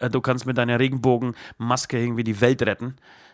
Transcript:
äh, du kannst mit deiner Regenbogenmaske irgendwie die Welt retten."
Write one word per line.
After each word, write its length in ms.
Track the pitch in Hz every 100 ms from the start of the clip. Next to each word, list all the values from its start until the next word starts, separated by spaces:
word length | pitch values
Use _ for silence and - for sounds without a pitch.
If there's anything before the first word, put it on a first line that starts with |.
äh, 100 | 123
du 100 | 127
kannst 260 | 131 127 127
mit 120 | 127
deiner 200 | 120 120
Regenbogenmaske 1200 | 131 131 127 120 123 117 - - 117 127 - 123
irgendwie 240 | 120 117
die 160 | 113 101
Welt 220 | 120 127
retten." 340 | 107 98 120 135 _ - -